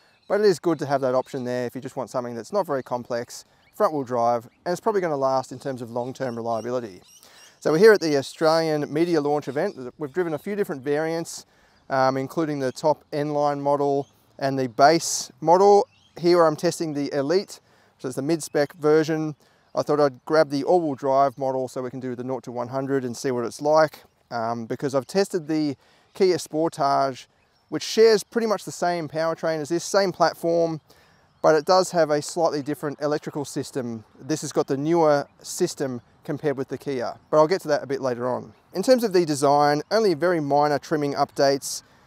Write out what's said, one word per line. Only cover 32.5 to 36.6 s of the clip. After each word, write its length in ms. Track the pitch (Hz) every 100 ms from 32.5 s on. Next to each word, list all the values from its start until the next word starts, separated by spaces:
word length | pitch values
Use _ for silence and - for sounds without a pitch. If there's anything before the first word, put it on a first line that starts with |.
| 147
different 360 | 135 143 151 135
electrical 420 | 147 147 - 156
system. 600 | 139 147 127 139 120 113 - -
This 220 | 135 156
has 120 | 147
got 160 | 156 147
the 100 | 135
newer 500 | 151 170 151 143 - _
system 580 | - - 180 - 139 120 _ _
compared 340 | - 147 151
with 120 | 135